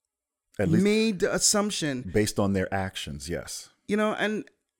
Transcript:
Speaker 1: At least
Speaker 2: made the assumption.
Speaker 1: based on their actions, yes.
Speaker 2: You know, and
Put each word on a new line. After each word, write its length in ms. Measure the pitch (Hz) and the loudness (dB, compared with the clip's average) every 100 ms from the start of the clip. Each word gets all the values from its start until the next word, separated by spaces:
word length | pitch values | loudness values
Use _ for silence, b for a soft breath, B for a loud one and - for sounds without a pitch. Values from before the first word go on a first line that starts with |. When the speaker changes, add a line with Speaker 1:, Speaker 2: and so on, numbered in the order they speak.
| _ _ _ _ _ - | _ _ _ _ _ -2
Speaker 1:
At 100 | 104 | 2
least 140 | 165 | 4
Speaker 2:
made 340 | 202 214 220 185 | 4 4 2 0
the 120 | - | 0
assumption. 800 | 170 - 208 208 196 156 131 95 | 2 2 2 0 -2 -4 -4 -2
Speaker 1:
based 260 | 107 104 - | 0 2 2
on 120 | 101 | 2
their 200 | 98 92 | 2 0
actions, 540 | 98 95 - - 71 73 | -2 -4 -6 -10 -10 -8
yes. 420 | 80 - - - _ - | -8 -8 -12 -16 _ -4
Speaker 2:
You 100 | 208 | 0
know, 180 | 214 | 0
and 300 | - 208 214 - _ _ _ | 0 -2 -4 -8 _ _ _